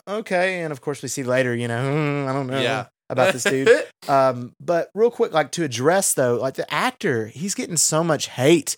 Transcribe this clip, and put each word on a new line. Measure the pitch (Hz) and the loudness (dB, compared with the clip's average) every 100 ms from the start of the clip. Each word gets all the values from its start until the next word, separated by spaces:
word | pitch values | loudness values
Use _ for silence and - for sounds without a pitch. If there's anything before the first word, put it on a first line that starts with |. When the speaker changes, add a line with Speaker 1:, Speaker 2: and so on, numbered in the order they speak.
| - | -10
Speaker 1:
okay. | 214 - 180 185 180 | -8 -2 0 0 -2
And | 160 | -6
of | 135 | -6
course, | - 139 | -8 -8
we | 131 | -6
see | - | -6
later, | 123 127 123 | 0 0 2
you | 120 120 | -2 -2
know, | 117 135 151 147 143 | -2 -2 0 -2 -2
hmm, | 135 | -2
I | |
don't | 135 127 | -4 -4
know | 135 | -2
Speaker 2:
Yeah. | 120 110 104 _ - | -2 -2 -6 _ -4
Speaker 1:
about | 123 127 | 2 2
this | 127 | 2
dude. | - 135 135 | 0 2 4
Speaker 2:
<laughs> | 285 - _ - | 4 2 _ 0
Speaker 1:
Um, | 139 131 123 123 - | 4 4 2 -6 -8
but | 139 170 - | -2 -2 -2
real | 196 233 | 0 0
quick, | 233 226 | 2 0
like, | 160 147 | 0 -2
to | - | -2
address, | 156 117 139 190 - | -4 0 2 2 2
though, | - 127 | 2 2
like, | 120 131 | 0 -2
the | 147 147 | -6 -4
actor, | 147 233 - 190 117 107 | -2 -2 -2 -2 -2 -4
he's | 123 196 | -8 -8
getting | - 254 156 | -6 -6 -2
so | - 156 | 0 2
much | 165 139 - | 0 0 -2
hate. | - 135 170 - | 2 4 4 2